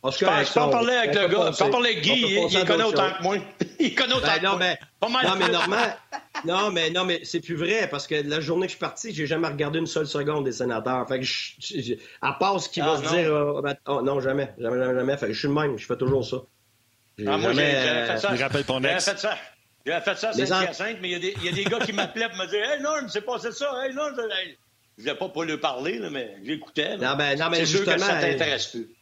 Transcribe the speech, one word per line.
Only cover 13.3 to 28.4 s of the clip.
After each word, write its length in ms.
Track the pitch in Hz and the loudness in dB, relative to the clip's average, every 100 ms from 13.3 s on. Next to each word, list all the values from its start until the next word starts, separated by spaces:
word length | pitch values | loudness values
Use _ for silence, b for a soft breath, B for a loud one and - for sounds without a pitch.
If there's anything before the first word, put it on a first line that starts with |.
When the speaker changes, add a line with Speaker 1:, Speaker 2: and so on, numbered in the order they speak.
Speaker 1:
euh, 280 | 151 147 147 | 2 2 0
ben, 140 | 143 143 - | -4 -4 -2
oh, 140 | 139 | 0
non, 180 | 127 139 | 0 0
jamais, 340 | 131 139 135 - | 0 0 -2 -4
jamais, 180 | 120 123 | -2 0
jamais, 160 | 127 | 2
jamais. 220 | 127 127 139 | 2 0 0
Fait 100 | 107 | -2
que 60 | |
je 60 | 107 | -2
suis 80 | 147 | 0
le 60 | |
même, 240 | 147 151 113 | 2 2 -2
je 80 | - | -4
fais 100 | 120 | -2
toujours 280 | 131 139 120 | 2 2 0
ça. 120 | 127 - _ _ _ _ _ _ - | -6 -8 _ _ _ _ _ _ -8
J'ai 80 | 104 | -2
Speaker 2:
Ah, 120 | 156 | 2
moi, 140 | - | 2
j'ai, 20 | 135 | 4
Speaker 1:
jamais, 160 | 147 | 4
Speaker 2:
j'avais 340 | 139 127 120 117 | 2 2 0 0
fait 60 | |
Speaker 1:
euh, 60 | - | 0
Speaker 2:
ça. 140 | 202 120 | 0 0
Speaker 3:
Il 80 | |
rappelle 220 | 135 143 139 | 0 0 0
ton 160 | 131 | 0
Speaker 2:
J'avais 120 | 131 180 | 2 2
Speaker 3:
ex. 100 | 202 | 0
Speaker 2:
fait 140 | 190 | -2
ça. 180 | 208 185 - _ _ _ - | -2 -4 -10 _ _ _ -4
J'avais 160 | 220 | -2
fait 140 | - 190 | -2 -2
ça 120 | 220 | -2
à 40 | |
Speaker 1:
Les 120 | 160 135 | 0 2
Speaker 2:
Saint-Hyacinthe, 520 | 185 185 160 202 220 | 2 0 -2 -6 -6
Speaker 1:
en- 40 | |
Speaker 2:
mais 80 | 185 | -6
il 20 | |
y 20 | 175 | -4
a 40 | |
des, 140 | 180 202 | -4 -4
il 80 | 175 | -4
y 40 | |
a 20 | |
des 100 | 175 | -2
gars 160 | 202 233 | 0 0
qui 140 | 240 | -2
m'appelaient 340 | 202 - 226 226 | -2 -4 -2 -4
pour 120 | 185 | -4
me 80 | 180 | -4
dire, « 100 | 202 226 | -2 -2
Hey, 80 | 294 | -2
Norm, 260 | 277 302 247 | -2 -4 -4
c'est 140 | 208 | -6
passé 320 | 208 240 233 | -4 -6 -6
ça. 180 | 202 285 254 269 | -6 -6 -4 -6
Hey, 80 | |
Norm, 200 | 262 302 254 | -4 -6 -4
c'est, 60 | |
hey. » 340 | 226 190 185 127 _ _ _ - | -4 -4 -6 -12 _ _ _ -10
Je 60 | |
voulais 120 | 117 147 | -6 -4
pas, 140 | 185 | -6
pas 160 | 151 165 | -4 -4
lui 120 | 151 | -2
parler, 400 | 151 127 147 226 | -2 -2 -4 -4
là, 120 | 185 | -6
mais 260 | 139 117 98 | -6 -8 -12
j'écoutais, 540 | 104 156 - - 151 208 | -8 -8 -6 -4 -2 -2
là. 140 | 127 | -2
Speaker 1:
Non, 60 | 139 | 0
ben, 220 | 143 139 | 0 2
non, 100 | 165 | 2
mais 100 | 170 | 2
Speaker 2:
C'est 60 | 160 | 2
sûr 180 | 185 196 | 2 2
que 60 | |
Speaker 1:
justement, 140 | 170 202 | 2 2
Speaker 2:
ça 140 | 160 | 2
t'intéresse 480 | 175 139 | 2 2